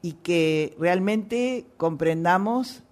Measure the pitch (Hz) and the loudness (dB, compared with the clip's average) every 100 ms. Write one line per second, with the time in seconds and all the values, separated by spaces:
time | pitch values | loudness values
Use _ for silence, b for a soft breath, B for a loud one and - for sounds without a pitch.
0 | 175 156 - 170 160 156 156 - 170 185 | -8 -8 0 2 2 2 -2 -2 0 2
1 | 190 214 202 233 247 254 - _ 165 156 | 0 -2 -2 -2 -2 -4 -10 _ -4 0
2 | 165 160 170 185 202 240 247 - - | 0 2 2 2 2 -2 -4 -10 -20